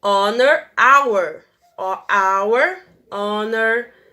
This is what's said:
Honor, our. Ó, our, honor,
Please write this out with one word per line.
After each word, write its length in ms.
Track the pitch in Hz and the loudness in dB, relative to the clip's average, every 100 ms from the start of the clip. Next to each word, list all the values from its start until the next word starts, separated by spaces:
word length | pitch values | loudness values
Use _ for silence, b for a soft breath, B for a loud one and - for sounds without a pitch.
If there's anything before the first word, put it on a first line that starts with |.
Honor, 680 | 202 196 202 233 262 311 - - | 0 0 0 2 2 2 -2 0
our. 680 | 240 277 277 202 165 160 _ _ _ - | 4 4 4 -2 -2 -8 _ _ _ -10
Ó, 280 | 185 190 - | -8 -8 -2
our, 680 | 202 190 196 202 233 330 370 - _ _ | 0 0 0 0 0 0 -4 -16 _ _
honor, 760 | 202 208 214 214 220 226 233 233 b b | -8 -6 -6 -4 -2 -2 -2 -6 b b